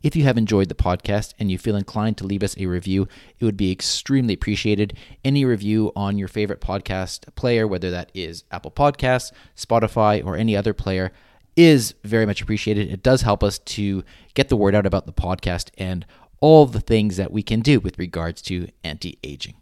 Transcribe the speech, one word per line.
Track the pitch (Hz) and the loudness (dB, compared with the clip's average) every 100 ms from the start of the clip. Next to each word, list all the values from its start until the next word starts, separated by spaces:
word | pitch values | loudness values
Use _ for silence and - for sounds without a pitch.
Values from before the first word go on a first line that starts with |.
if | - 165 | -2 2
you | |
have | 139 117 | 2 4
enjoyed | 110 104 95 | 2 2 0
the | - | 0
podcast | 95 90 - 104 - - | 0 0 -2 -4 -4 -6
and | 104 | -4
you | 92 | -2
feel | - 101 | -2 -4
inclined | 98 110 107 107 | -4 -4 -4 -4
to | 95 | -4
leave | 101 | -4
us | 98 - | -4 -4
a | 95 | -4
review, | 90 90 95 95 - - _ | -4 -2 -4 -4 -8 -20 _
it | |
would | 113 101 | -4 0
be | 98 | -2
extremely | 92 - - - 139 120 95 | -2 -4 -6 -2 0 0 -2
appreciated. | - 104 107 104 104 - - - 135 | -2 -2 0 0 0 -4 -20 -6 0
Any | 143 | 2
review | 131 113 101 107 107 - | 2 0 0 0 0 -2
on | 101 101 | -4 -4
your | 95 | -4
favorite | - 104 98 | -4 -4 -4
podcast | - 98 - 95 92 - - - | -6 -6 -6 -6 -6 -10 -16 -6
player, | 127 120 110 | 0 0 0
whether | 92 90 | -2 -4
that | 87 - | -6 -10
is | 98 82 82 _ | -12 -12 -12 _
Apple | 90 - | -14 -12
Podcasts, | - 143 143 131 127 - - - - | 0 0 2 0 0 -2 -18 -20 -18
Spotify, | - 117 110 - 107 104 | -2 0 0 2 2 2
or | 80 90 | -2 -2
any | 113 101 | 0 0
other | 107 | -2
player, | 104 - 95 92 - _ _ _ - | -4 -4 -2 -4 -8 _ _ _ 6
is | 170 147 110 - 104 | 8 8 2 -8 -2
very | 113 107 | 0 0
much | 101 | -2
appreciated. | - 107 - 104 101 | -4 -4 -2 -2 -2
It | - | -2
does | - 131 | 2 4
help | 120 101 | 4 2
us | 101 - | 0 -2
to | - - 101 98 - - _ | -10 -6 -2 -4 -6 -20 _
get | - 135 | -4 0
the | 117 | 2
word | 101 104 | 4 4
out | 98 | 2
about | 92 - | -2 -4
the | |
podcast | - 87 90 - 87 - _ | -6 -4 -4 -4 -6 -8 _
and | 92 90 - - _ - | -6 -6 -8 -20 _ 0
all | 147 156 139 | 8 8 8
the | 113 | 2
things | - 113 107 92 | 0 2 2 0
that | 95 | -4
we | 107 | -4
can | 101 113 | -2 -2
do | 117 135 | 4 2
with | 98 - | 2 -6
regards | 87 85 82 85 | -8 -6 -6 -8
to | - 92 85 _ | -8 -8 -8 _
anti-aging. | 82 73 87 - - 69 - - | -12 -10 -12 -12 -14 -12 -14 -16